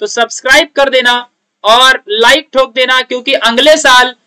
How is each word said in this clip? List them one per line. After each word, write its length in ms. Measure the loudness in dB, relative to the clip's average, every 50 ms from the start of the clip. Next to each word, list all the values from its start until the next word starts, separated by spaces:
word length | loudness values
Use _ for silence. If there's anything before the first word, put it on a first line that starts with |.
तो 60 | -10
सब्सक्राइब 600 | -8 -4 -4 -4 -4 -6 -8 -2 0 0 0 0 -2 _
कर 120 | -2 -2 0
देना 220 | 0 0 0 0 -2 -2 -6 _ _ _ _ _ _ _ -2
और 380 | 0 2 2 2 2 0 -2 -4 -6
लाइक 380 | -2 0 2 2 2 0 -2 _
ठोक 200 | -2 -2 -2 -2 -2
देना, 260 | -4 -2 0 -2 -2
क्योंकि 300 | -2 -6 -10 -8 -4 -4
अगले 440 | -4 -2 -2 -2 -2 0 2 2 2
साल 340 | 2 2 2 4 4 2 0 -4 _ _